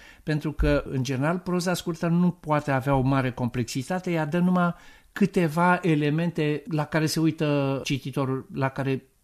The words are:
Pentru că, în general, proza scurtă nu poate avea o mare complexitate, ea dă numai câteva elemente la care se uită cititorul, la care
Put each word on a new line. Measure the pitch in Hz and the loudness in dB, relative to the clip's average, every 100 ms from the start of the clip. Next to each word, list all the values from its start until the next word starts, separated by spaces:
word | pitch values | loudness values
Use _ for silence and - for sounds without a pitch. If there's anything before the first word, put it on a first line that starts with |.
| - - | -20 -12
Pentru | - 151 156 | -4 -2 -2
că, | 143 147 143 - | 0 2 2 0
în | 135 | -4
general, | 127 127 147 180 | -2 0 0 -2
proza | 180 180 175 | -2 -2 -2
scurtă | 175 - 165 175 | -2 -4 -4 0
nu | 170 180 | 2 2
poate | 170 151 151 147 | 0 -2 -2 0
avea | 135 135 | -2 2
o | 135 | 2
mare | 127 135 127 | 2 2 0
complexitate, | 123 120 123 113 139 127 185 180 | -2 -4 -4 -4 -6 -4 -6 -2
ea | 165 151 | -2 0
dă | 175 | 0
numai | 180 185 175 - - - _ | 2 2 0 -2 -16 -20 _
câteva | - 196 196 170 160 180 180 | 0 2 2 0 2 2 4
elemente | 180 156 147 151 170 165 151 151 - | 2 2 2 0 0 0 -2 -2 -4
la | 156 | -4
care | 151 160 156 | 0 0 0
se | 160 | 2
uită | 160 151 151 143 139 135 | 0 2 0 2 0 -2
cititorul, | - 139 139 143 131 131 - | -2 -4 -4 -4 -2 -4 -6
la | 139 135 | -4 -4
care | - 135 131 - _ | -2 -2 -2 -6 _